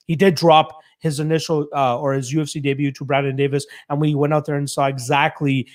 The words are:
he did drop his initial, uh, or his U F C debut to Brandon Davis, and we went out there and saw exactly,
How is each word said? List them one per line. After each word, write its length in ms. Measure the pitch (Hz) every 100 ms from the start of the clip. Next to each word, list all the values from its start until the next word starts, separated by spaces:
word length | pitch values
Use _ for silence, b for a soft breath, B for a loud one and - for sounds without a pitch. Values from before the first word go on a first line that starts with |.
| -
he 80 |
did 220 | 160 196 147
drop 440 | 170 156 156 - b _
his 180 | 160 143
initial, 480 | 156 160 156 156 147
uh, 240 | 143 131 120
or 140 | 139
his 200 | 135 123
U 80 | 156
F 100 | 143
C 100 | 156
debut 320 | 139 135 143
to 120 | 135
Brandon 300 | 131 139 139
Davis, 320 | 131 139 143 - B -
and 120 | 147
we 140 | 151
went 180 | 143 147
out 120 | 151
there 120 | 151 143
and 140 | 139
saw 160 | - 139
exactly, 800 | 135 123 143 156 - 143 135 120